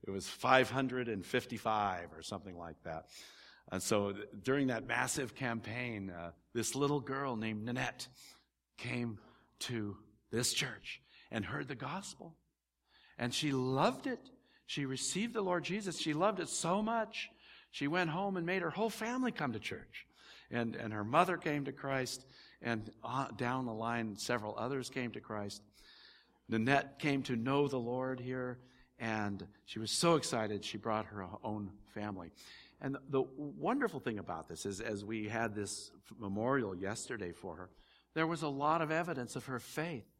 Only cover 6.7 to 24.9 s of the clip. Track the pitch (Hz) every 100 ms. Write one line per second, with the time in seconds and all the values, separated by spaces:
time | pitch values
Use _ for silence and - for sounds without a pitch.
6.7 | 135 143 147 113 135 139 113 110 107 113
7.7 | 123 127 - - - - - _ _ _
8.7 | - 123 123 120 101 - - _ _ -
9.7 | 120 104 95 - _ _ 110 123 - 135
10.7 | - - - _ - - 117 98 143 139
11.7 | 131 135 180 196 - 170 - _ _ _
12.7 | _ _ - - - 120 - 151 131 127
13.7 | 135 190 262 277 247 - - _ - -
14.7 | - 139 131 - 180 226 226 190 175 151
15.7 | 196 196 151 160 151 196 190 170 - 165
16.7 | 196 214 226 214 - - - - - -
17.7 | - 143 175 170 160 202 185 170 185 165
18.7 | 170 220 - 226 247 254 - 143 107 -
19.7 | 82 - - - - - - - 120 117
20.7 | - 113 107 104 147 180 170 170 147 135
21.7 | 135 139 135 127 - - - - - -
22.7 | 113 107 - - 127 135 98 123 131 127
23.7 | 110 113 117 110 98 - 123 107 107 117
24.7 | 135 120